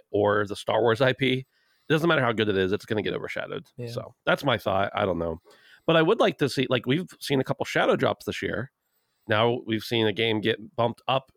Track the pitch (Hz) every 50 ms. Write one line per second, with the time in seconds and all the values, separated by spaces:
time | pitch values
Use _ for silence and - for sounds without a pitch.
0 | - _ - 101 104 104 101 104 104 98 101 - - - 110 110 113 120 113 110
1 | 135 127 127 - 139 131 127 131 131 _ _ _ _ _ _ _ _ - 143 156
2 | 151 170 160 147 131 120 113 101 110 104 98 95 95 92 101 101 - - 113 107
3 | 92 92 87 87 - - - - - - 95 104 - - _ - 120 117 117 120
4 | - - - _ _ 156 170 175 - 139 120 104 - 107 95 95 98 - - 101
5 | 104 95 87 82 82 82 82 85 _ - - _ _ - - _ _ - 165 165
6 | 160 170 233 247 269 202 - - 151 127 - 143 131 123 127 120 - 123 131 170
7 | 180 - - _ - - 143 135 127 - - - - - - 156 - - 208 -
8 | - 107 104 - - 104 95 - - 87 85 90 127 - _ _ _ _ _ _
9 | _ _ _ _ _ - 110 104 113 120 120 127 - 104 110 110 - - 120 113
10 | 110 107 95 87 113 113 107 107 98 107 - - 110 113 _ - 117 120 113 -
11 | _ - 127 131 - _ _